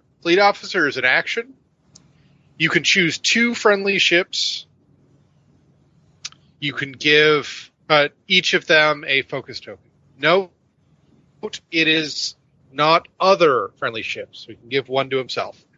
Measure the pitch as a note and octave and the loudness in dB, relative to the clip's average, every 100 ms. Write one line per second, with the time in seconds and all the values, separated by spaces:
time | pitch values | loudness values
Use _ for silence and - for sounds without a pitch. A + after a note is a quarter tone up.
0 | _ _ E3+ F3+ G3+ G3+ F#3+ G3 D3 A#2+ | _ _ 0 2 2 2 -4 -2 -2 0
1 | B2+ D3 - A#3 B3 - _ _ _ _ | 0 0 -2 -8 -10 -14 _ _ _ _
2 | _ _ _ _ _ - D#3+ E3 C#3 F#3+ | _ _ _ _ _ -4 -2 0 0 2
3 | E3 - - A#3 A#3+ A#3 A3 G3+ G3 F#3+ | 0 -2 -2 0 0 2 2 2 0 0
4 | - F3 - - - - - _ _ _ | 2 2 0 -4 -6 -6 -14 _ _ _
5 | _ _ _ _ _ _ _ _ _ _ | _ _ _ _ _ _ _ _ _ _
6 | _ _ - _ _ - D3 - C#3 B2 | _ _ -20 _ _ -10 -8 -6 -8 -4
7 | D3 D3 D3+ D3 A#2+ - - _ - D3+ | 2 4 4 2 -2 -12 -18 _ 0 2
8 | C#3+ _ - F#3 - E3 - D#3+ D3+ D3 | 2 _ -2 -2 2 0 2 4 4 0
9 | D3+ C3+ - C#3 B2 A2+ - G2 _ _ | -2 -4 -2 -8 -10 -16 -18 -20 _ _
10 | _ - D3 F#3 F3+ _ _ _ _ _ | _ -4 0 0 0 _ _ _ _ _
11 | _ _ _ _ G#3+ - _ E3 D#3+ D#3+ | _ _ _ _ -14 -14 _ -2 2 0
12 | D3 - - - _ _ _ C3+ D#3 E3+ | -2 -6 -10 -10 _ _ _ -2 2 2
13 | - - F#3 F#3+ D#3+ B2 G2 - C3 A2+ | 0 -2 2 4 4 2 -2 -6 -8 -6
14 | - A2+ - - - A2 A#2 C3+ B2+ C3 | -10 -10 -12 -16 -20 -20 -6 -6 -2 -2
15 | C3+ C3+ A#2+ - F#2+ - _ | -2 -4 -6 -8 -8 -12 _